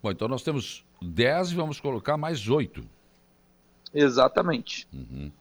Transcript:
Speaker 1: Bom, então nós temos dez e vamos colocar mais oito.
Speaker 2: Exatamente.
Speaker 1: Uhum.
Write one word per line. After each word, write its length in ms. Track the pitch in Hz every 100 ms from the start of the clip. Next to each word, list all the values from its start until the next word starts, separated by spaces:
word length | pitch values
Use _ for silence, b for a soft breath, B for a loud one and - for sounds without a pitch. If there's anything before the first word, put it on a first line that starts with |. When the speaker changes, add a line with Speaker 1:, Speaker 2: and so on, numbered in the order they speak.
Speaker 1:
Bom, 100 | 110
então 160 | 90 113
nós 160 | 127
temos 420 | - 143 - - _ -
dez 500 | 90 82 123 165 180
e 40 | 175
vamos 240 | 156 143
colocar 380 | 143 117 139 151
mais 300 | 156 147 101
oito. 360 | 139 117 - - _ _ _ _ _ _ _ _ _ -
Speaker 2:
Exatamente. 960 | 147 143 123 131 - 180 120 - - -
Speaker 1:
Uhum. 380 | 67 62 65 73 -